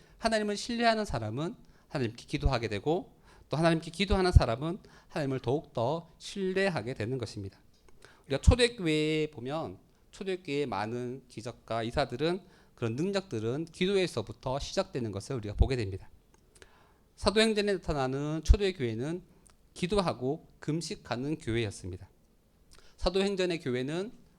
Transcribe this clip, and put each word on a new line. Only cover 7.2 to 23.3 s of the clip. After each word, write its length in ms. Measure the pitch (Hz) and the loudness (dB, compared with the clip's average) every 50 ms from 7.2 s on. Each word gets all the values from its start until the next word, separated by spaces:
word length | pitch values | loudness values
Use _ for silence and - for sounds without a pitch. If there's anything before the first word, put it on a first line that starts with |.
| 113 - - 107 98 95 - - - - - _ _ - - - - - - - _ | -4 -6 -8 -10 -10 -10 -12 -14 -20 -20 -20 _ _ -20 -20 -20 -20 -20 -20 -20 _
우리가 160 | - 135 135 | -4 -4 4
초대교회에 840 | - - 254 240 240 240 240 - 180 160 156 151 151 156 156 156 151 147 | 6 6 8 8 6 2 2 0 0 2 4 4 4 2 2 2 0 -2
보면 460 | - - 117 127 147 165 147 98 90 - - _ _ _ _ _ | -4 -8 -8 -6 -6 -6 -6 -6 -10 -12 -16 _ _ _ _ _
초대교회의 540 | - - 208 190 185 180 185 - 139 143 143 127 | -16 -10 -6 -6 -6 -6 -6 -4 -2 -2 -2 -2
많은 560 | 101 95 104 110 117 120 123 120 127 139 - - | -2 -2 -2 -2 -4 -4 -6 -6 -8 -10 -12 -14
기적과 560 | - 113 104 123 113 - - - 113 117 113 | -14 -10 -10 -10 -12 -12 -8 -6 -4 -2 -2
이사들은, 580 | 117 127 151 139 123 123 120 147 165 180 196 - - - - - - _ | -2 0 0 -2 -2 -2 -2 0 0 0 -2 -6 -12 -20 -20 -20 -20 _
그런 200 | - 120 113 113 | -4 -4 -4 -2
능력들은 720 | 131 170 196 196 196 190 - - 110 107 113 123 147 165 | -2 -2 0 0 -2 -2 -2 -6 -4 -2 -2 -2 -4 -6
기도에서부터 920 | - - - 180 190 202 190 180 156 - 120 101 - 110 - - 127 127 139 | -8 -2 0 0 2 4 2 2 2 0 -4 -6 -6 -10 -10 -6 -6 -4 -4
시작되는 520 | - - - 190 190 - - 139 120 110 | -4 -4 -2 -4 -4 -2 -4 -4 -4 -4
것을 240 | - - - - 139 123 | -4 -6 -6 -6 -6 -6
우리가 180 | 104 101 101 | -6 -6 2
보게 200 | - 113 117 135 | 2 4 4 4
됩니다. 340 | 123 107 98 98 - - - - - _ _ - _ _ _ _ - - - - - - - - _ _ _ _ | 0 0 -2 -4 -8 -12 -16 -20 -20 _ _ -20 _ _ _ _ -20 -20 -20 -20 -20 -20 -20 -20 _ _ _ _
사도행전에 580 | - - 214 196 214 220 226 214 208 202 208 196 | 0 0 2 4 6 4 4 4 2 2 2 0
나타나는 680 | 175 - - 160 143 131 127 135 139 147 151 156 160 156 | -2 -2 -2 0 0 0 0 0 -2 -2 -2 -4 -4 4
초대교회는 800 | - - 202 202 190 180 - 131 117 110 113 127 151 170 185 - - - - - - - _ _ _ _ | 6 6 6 6 2 0 0 -2 -2 -2 -2 -4 -4 -4 -6 -8 -14 -20 -20 -20 -20 -20 _ _ _ _
기도하고 720 | - 180 170 214 202 185 165 123 120 127 131 151 165 - - - - | -4 -2 2 2 2 2 2 0 0 -2 -2 -2 -2 -6 -14 -20 -10
금식하는 800 | - - 151 170 170 - 208 - - - 120 117 131 143 160 160 | -4 -2 -2 -2 -2 -4 -8 -10 -6 -6 -4 -4 -2 -4 -4 -4
교회였습니다. 680 | - 113 110 117 113 101 95 - - 95 90 - - - _ _ _ _ _ _ _ _ _ _ _ _ - - - - - - | -4 -2 -2 0 0 -2 -4 -8 -10 -10 -10 -12 -14 -18 _ _ _ _ _ _ _ _ _ _ _ _ -20 -20 -20 -20 -10 -2
사도행전의 640 | - 180 175 190 196 202 | -2 0 2 2 2 2